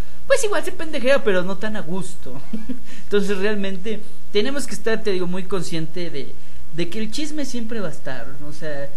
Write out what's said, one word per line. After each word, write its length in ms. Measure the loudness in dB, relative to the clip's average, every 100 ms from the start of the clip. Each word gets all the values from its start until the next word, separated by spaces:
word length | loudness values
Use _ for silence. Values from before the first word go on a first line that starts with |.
| 0 0 0
pues 160 | 0
igual 200 | 0 0
se 80 | -2
pendejea, 500 | -2 -2 0 0 0
pero 180 | 0 0
no 140 | 0 0
tan 180 | 0 0
a 20 |
gusto. 580 | 0 0 0 0 0 0 0
<laughs> 520 | 0 0 0 0 0 0
Entonces 320 | 0 0 0
realmente 640 | 0 0 0 0 0 0 0 0 0
tenemos 360 | 0 0 0 0
que 60 | 0
estar, 260 | 0 0
te 80 | 0
digo, 140 | 0 0
muy 180 | 0
consciente 640 | 0 0 0 0 0 0 0
de, 240 | 0 0 0 0 0 0
de 160 | 0 0
que 100 | 0
el 120 | 0
chisme 340 | 0 0 0 0
siempre 340 | 0 0 0
va 80 | 0
a 40 |
estar, 360 | 0 0 0 0 0 0
o 60 |
sea 360 | 0 0 0 0